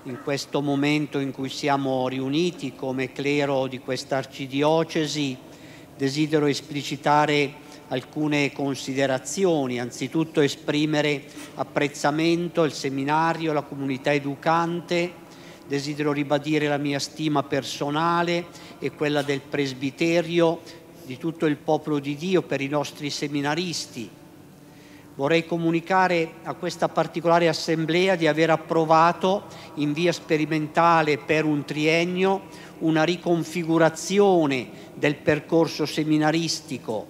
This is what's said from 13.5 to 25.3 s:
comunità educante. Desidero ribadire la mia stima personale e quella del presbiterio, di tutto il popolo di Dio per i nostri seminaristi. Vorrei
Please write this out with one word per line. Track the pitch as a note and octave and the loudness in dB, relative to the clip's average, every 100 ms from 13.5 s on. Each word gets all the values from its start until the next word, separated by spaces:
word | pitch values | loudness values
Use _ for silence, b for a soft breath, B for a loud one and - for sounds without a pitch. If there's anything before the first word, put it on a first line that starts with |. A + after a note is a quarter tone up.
| D3 | -2
comunità | C#3 C#3+ C#3 C3 C#3+ | -4 -6 -6 -2 0
educante. | D3 C#3+ C#3 E3 E3 E3+ E3+ - F3 F3 - - B B B - | 0 0 -4 2 2 2 -4 -2 -2 -2 -6 -20 B B B -6
Desidero | C#3+ C#3 D3 D3+ | -4 -4 -2 -2
ribadire | C#3+ C#3 D3 C#3 D3+ D3 | 0 0 0 0 0 0
la | C#3+ | 0
mia | C#3+ C#3+ | -2 -4
stima | - - D#3 D3 | -6 -4 -2 0
personale | - C#3+ A#2 - C#3+ D3 E3+ E3+ E3+ E3+ E3+ B B B | 0 -2 -4 -6 -4 0 0 2 0 -2 -4 B B B
e | C#3 | -8
quella | - D3+ D3 | -4 0 0
del | C#3 C#3 | 0 -4
presbiterio, | - C#3+ C#3 B2+ C3+ - E3 E3+ E3 E3+ E3 E3 B B - - | -2 -2 -2 -2 -6 -2 2 2 2 2 2 2 B B -20 -20
di | - B2+ | -14 -8
tutto | E3+ D#3+ D#3+ | -8 0 0
il | D3 | 0
popolo | - D#3 D3+ D3 | 0 0 0 -2
di | C#3 C#3+ | -2 -6
Dio | F3+ F3+ | 0 0
per | C#3 C#3 | 0 -4
i | C#3 | -2
nostri | D3 C#3+ - D3 | -2 -2 -6 -8
seminaristi. | - D3+ D3 C#3+ D3+ F#3 D3+ - - G#2 - - - - - B B B B B - | -6 -4 -2 -2 -2 -2 -6 -8 -10 -12 -14 -20 -20 -20 -20 B B B B B -4
Vorrei | C#3 | 2